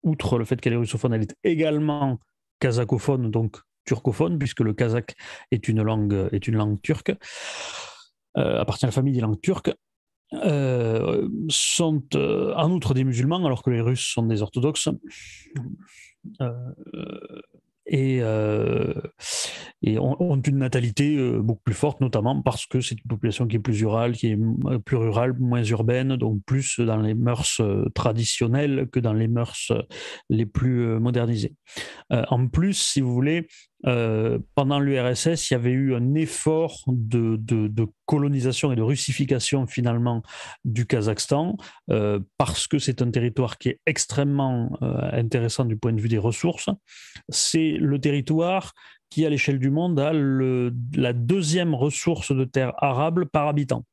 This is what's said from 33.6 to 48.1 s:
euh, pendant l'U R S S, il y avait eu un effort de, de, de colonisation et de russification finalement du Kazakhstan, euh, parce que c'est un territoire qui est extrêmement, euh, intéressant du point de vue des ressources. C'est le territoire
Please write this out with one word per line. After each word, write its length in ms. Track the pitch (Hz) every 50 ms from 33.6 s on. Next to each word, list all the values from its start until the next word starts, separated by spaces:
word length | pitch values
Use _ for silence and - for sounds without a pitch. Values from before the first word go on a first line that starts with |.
| - _ _ _ -
euh, 540 | - 123 120 117 113 110 110 110 113 117 120 - - _
pendant 240 | - 139 135 143 143
l'U 180 | 143 139 139
R 120 | 131 120 123
S 180 | 123 - -
S, 240 | 165 170 156 - -
il 40 | 135
y 20 |
avait 160 | 123 117 123
eu 240 | 123 131 139 135 127
un 180 | 117 120 127 143
effort 680 | 156 160 156 - - - 156 160 160 165 160 160 - -
de, 480 | 139 127 123 113 110 120 120 113 113 113
de, 320 | 110 110 110 120 110 107
de 200 | 104 107 110 113 104 _ _ _
colonisation 640 | - 151 147 143 143 143 135 123 131 123 - - 147
et 60 | 127
de 60 | 113
russification 840 | 113 113 143 135 - - 127 - 147 131 139 123 - - - 139 131
finalement 560 | 120 - - 120 120 117 117 120 120 120 117 113 - - - - - - _ _
du 220 | 127 110 117 120
Kazakhstan, 680 | - - 120 104 110 107 - - - 143 143 160 180 214 196 - - - - _ -
euh, 300 | - 110 104 104 104 101 98 _ _ _
parce 300 | 139 - - - - -
que 100 | - 147
c'est 240 | - - 123 -
un 80 | 127 120
territoire 480 | 110 123 117 120 113 - 127 117 - -
qui 120 | - 123
est 100 | - - _
extrêmement, 920 | - 151 - - - - 143 143 143 143 139 139 131 127 123 117 - - -
euh, 280 | 127 127 127 127 131 -
intéressant 540 | - 123 117 113 - 127 117 113 - - 131
du 120 | 117 110
point 160 | 107 - 117
de 80 | 117 110
vue 80 | 104 113
des 100 | 113 107
ressources. 520 | 101 117 113 - - 175 170 - - - 202 - _ _ - - - - - - _ -
C'est 440 | 147 - - - - 160 160 156
le 260 | 151 - 160 143 139 139
territoire 760 | 131 147